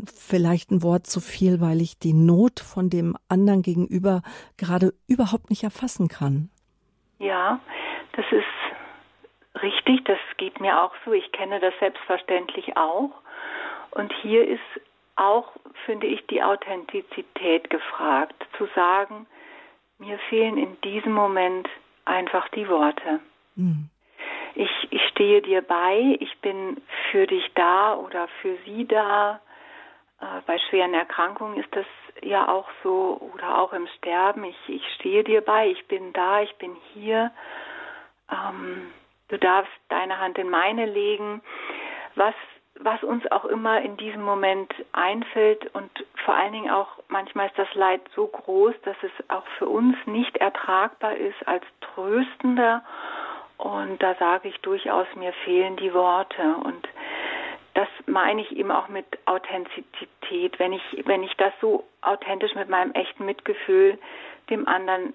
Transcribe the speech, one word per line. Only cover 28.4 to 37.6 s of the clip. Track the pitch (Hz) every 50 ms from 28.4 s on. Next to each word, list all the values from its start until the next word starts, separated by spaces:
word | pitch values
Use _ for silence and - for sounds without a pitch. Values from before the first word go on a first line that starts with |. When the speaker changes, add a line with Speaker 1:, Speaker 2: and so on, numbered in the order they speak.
Speaker 2:
für | - 190 180 180 -
sie | 202 208 226 247
da. | - 220 214 214 202 202 208 208 208 214 208 - _ - - - - - - - - - _ _ _ _ _
Äh, | - 190 190 185 -
bei | - 170 170 - -
schweren | - 190 180 180 175
Erkrankungen | 165 170 - - - 170 185 208 - 220 214 208 196
ist | - - -
das | 202 196 - - - - - - - -
ja | 196 202 196 - -
auch | 185 190 - - - - -
so | 190 185 185 190 185 202 - - - -
oder | - - 180 - -
auch | 190 185 202
im | 180 175 170 - -
Sterben. | - 175 170 180 190 202 202 214 202
Ich, | 180 170 - - -
ich | 139 139 - - -
stehe | - - 185 196 214 214
dir | 220 220 214
bei, | 208 214 214 220 220 196
ich | 185 - - -
bin | 202 185 190 180 175
da, | 190 180 185 202 208
ich | 208 202 -
bin | - 185 180 175 - - - -
hier. | 208 208 214 220 220 226 240 - - - - - -